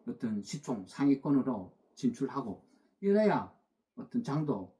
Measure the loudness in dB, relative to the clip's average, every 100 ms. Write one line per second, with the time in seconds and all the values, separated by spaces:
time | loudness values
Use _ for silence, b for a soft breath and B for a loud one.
0 | -12 -6 -4 -4 -6 -10 -6 -6 -6 0
1 | 2 4 4 2 2 -4 -6 _ _ -2
2 | -2 0 -4 -4 -8 -10 _ b b _
3 | 2 4 6 2 -2 _ _ _ _ -16
4 | -4 -4 -2 -2 0 -2 -6 _